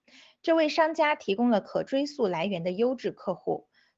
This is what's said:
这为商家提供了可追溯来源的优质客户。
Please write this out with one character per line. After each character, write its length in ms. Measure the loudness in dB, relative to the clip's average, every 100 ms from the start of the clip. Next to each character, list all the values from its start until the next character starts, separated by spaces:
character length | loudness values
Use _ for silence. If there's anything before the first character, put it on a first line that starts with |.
| _ -20 -20 _
这 140 | 0 2
为 140 | 2
商 260 | 2 2 2
家 200 | 0 0
提 200 | -2 0
供 160 | 2
了 100 | 2
可 220 | 0 -4
追 240 | -2 -2 -2
溯 200 | -2 -2
来 200 | 0 -2
源 160 | -2
的 80 | -4
优 240 | -2 -2 -2
质 160 | -6
客 240 | -6 -6 -6
户。 320 | -4 -6 -8 _ _